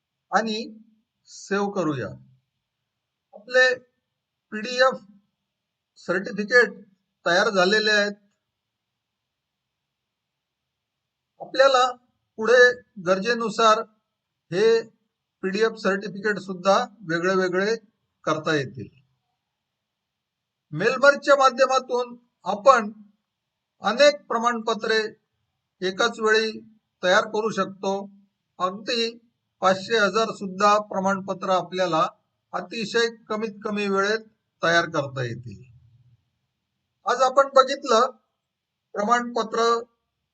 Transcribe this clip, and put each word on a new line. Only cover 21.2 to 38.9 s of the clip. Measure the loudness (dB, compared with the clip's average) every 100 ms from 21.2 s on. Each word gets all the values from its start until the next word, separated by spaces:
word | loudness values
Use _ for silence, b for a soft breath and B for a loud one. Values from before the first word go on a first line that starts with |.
| 2 4
माध्यमातून | 4 2 0 0 -2 -4 -6 -12 _ _
आपण | -8 2 4 4 2 -10 -20 _ _ _ _ _ _ _
अनेक | -2 4 4 4 -2
प्रमाणपत्रे | -2 -2 -2 -2 -4 -2 -2 -2 -10 _ _ _ _ _ _ -6
एकाच | -2 -2 0
वेळी | 0 2 0 -6 -16 _ _ _
तयार | 0 2
करू | 0 -2 -4
शकतो. | -4 -6 -6 -6 -6 -8 -18 _ _ _ -6
अगदी | -6 -6 -6 -4 -4 -8 _ _ _ _
पाचशे, | 0 0 0 0
हजार | 0 0 -2
सुद्धा | -6 -10 0 2 2
प्रमाणपत्र | 0 -4 -2 -2 -6 -6 -2
आपल्याला | -2 -2 -4 -2 0 -2 -4 _ _ _
अतिशय | -10 -10 -8 -4 -2 -2 -4 -8
कमीत | -6 -6 -8 -6
कमी | -4 -2
वेळेत | 0 0 -2 -6 _ _ _
तयार | 0 0 0
करता | -4 -6 -6
येतील. | -8 -10 -14 -18 -20 -20 _ _ _ _ _ _ _ _ _ _ _ _ -4
आज | 0
आपण | 2 2 4 4
बघितलं | 2 0 2 2 2 -2 _ _ _ _ _ _ _